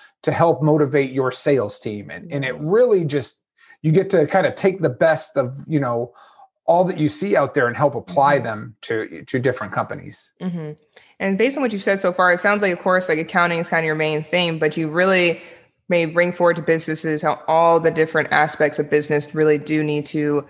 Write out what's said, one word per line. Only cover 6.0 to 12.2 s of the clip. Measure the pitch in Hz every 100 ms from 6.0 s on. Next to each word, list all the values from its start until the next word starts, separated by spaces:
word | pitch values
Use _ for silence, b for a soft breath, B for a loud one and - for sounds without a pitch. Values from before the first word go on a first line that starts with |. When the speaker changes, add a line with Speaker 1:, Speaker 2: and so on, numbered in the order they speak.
| 120 B B B B _
Speaker 1:
all | - 170
that | 185 165
you | 151
see | - 196 180
out | 135
there | - 120
and | 113
help | 143
apply | 123 - 175 139 143
Speaker 2:
Mm-hmm. |
Speaker 1:
them | 117 107 120 -
to, | - 113 - 80
to | - 127
different | 127 123 104
companies. | 123 - 98 - - - _
Speaker 2:
Mm-hmm. | 180 175 151 151 _ b b -
And | 196 196
based | 269 277
on |
what | 254
you've | 202
said | 208 196
so | 185
far, | 180